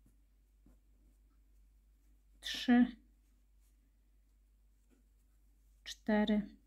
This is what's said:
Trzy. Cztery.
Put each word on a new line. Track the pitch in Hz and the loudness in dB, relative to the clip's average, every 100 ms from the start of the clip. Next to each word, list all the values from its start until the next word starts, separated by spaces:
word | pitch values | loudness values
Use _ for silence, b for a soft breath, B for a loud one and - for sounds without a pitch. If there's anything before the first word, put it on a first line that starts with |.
| - _ _ _ _ _ - - _ _ _ _ _ _ _ - - _ _ _ _ - _ - | -20 _ _ _ _ _ -20 -20 _ _ _ _ _ _ _ -20 -20 _ _ _ _ -20 _ -18
Trzy. | - - - 247 240 - - _ _ _ _ _ _ _ _ _ _ _ _ _ _ _ _ _ _ _ _ _ _ _ _ _ _ - | -14 -6 2 4 2 -2 -20 _ _ _ _ _ _ _ _ _ _ _ _ _ _ _ _ _ _ _ _ _ _ _ _ _ _ -20
Cztery. | - - - 214 214 208 - - | -20 -10 -2 0 0 -2 -4 -12